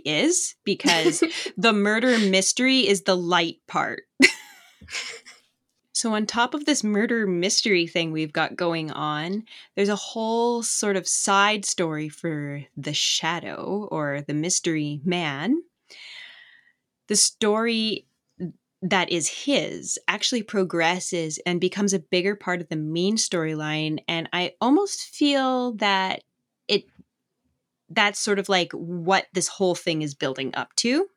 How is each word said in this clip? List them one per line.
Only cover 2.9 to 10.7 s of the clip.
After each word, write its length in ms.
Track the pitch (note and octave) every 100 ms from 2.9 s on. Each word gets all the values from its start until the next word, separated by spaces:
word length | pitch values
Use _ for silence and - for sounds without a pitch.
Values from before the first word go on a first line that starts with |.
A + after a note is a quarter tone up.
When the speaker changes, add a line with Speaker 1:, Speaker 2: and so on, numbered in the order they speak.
| G3
Speaker 1:
the 140 | F3+ F#3
light 400 | E3+ F3 E3+ -
part. 380 | - D#3+ - - - -
<laughs> 80 | C4+ - - - - _ - - - - - - _ _ _ _ _
So 200 | - A#3
on 140 | G#3+ G#3+
top 260 | A#3 B3
of 120 | D4+
this 180 | D4 C#4+
murder 420 | G#3+ G3+ A3+ A#3
mystery 600 | G#3 F3 F#3+ - A3+ F3+ E3+
thing 240 | F3 E3
we've 200 | D#3 D#3
got 240 | E3 D3+
going 360 | - F3 E3 D#3
on, 540 | - D3+ D3+ E3 G#3 A3 - -
there's 140 | - G3+
a 60 |
whole 680 | G3+ - A3+ A3 A#3 A#3+ A#3
sort 340 | A3+